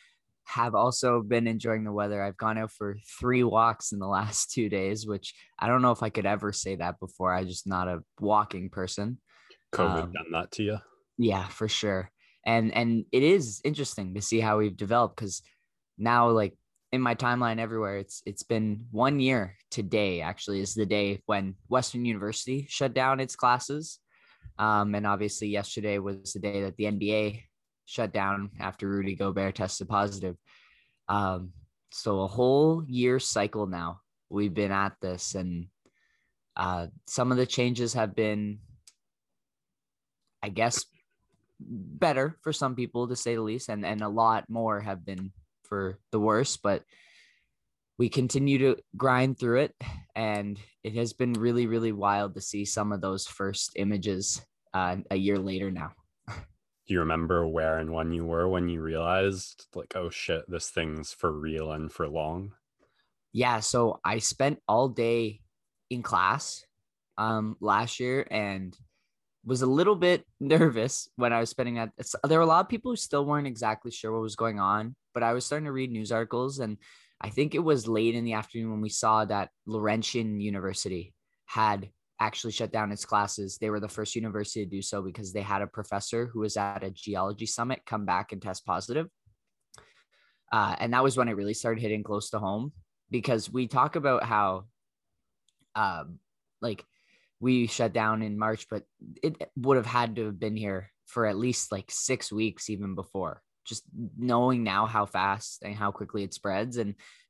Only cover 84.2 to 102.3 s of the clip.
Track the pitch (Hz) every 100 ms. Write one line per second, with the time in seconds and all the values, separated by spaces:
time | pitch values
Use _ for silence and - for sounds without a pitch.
84.2 | 110 104 101 113 95 98 - 101 95 101
85.2 | 95 101 98 98 101 - 101 101 - 117
86.2 | 120 113 107 107 101 101 95 90 - 95
87.2 | 98 104 113 - 120 131 - 107 98 90
88.2 | 98 98 104 92 - 87 107 135 175 _
89.2 | _ _ _ _ _ - - _ _ _
90.2 | _ _ - 113 101 - 117 123 135 120
91.2 | 117 101 101 110 117 113 113 107 107 104
92.2 | - 107 98 104 139 - - _ - 123
93.2 | 107 113 - 127 120 131 147 165 139 127
94.2 | 117 107 101 95 104 _ _ _ _ _
95.2 | _ _ _ _ _ 110 101 85 73 87
96.2 | _ _ _ - 117 101 - _ _ _
97.2 | _ - 123 127 117 - 113 113 110 110
98.2 | 107 104 107 110 - 107 - _ - 80
99.2 | 160 156 - - 127 131 117 123 120 113
100.2 | 107 95 110 107 104 95 98 _ _ 120
101.2 | 110 101 123 120 - 98 - - - 131
102.2 | -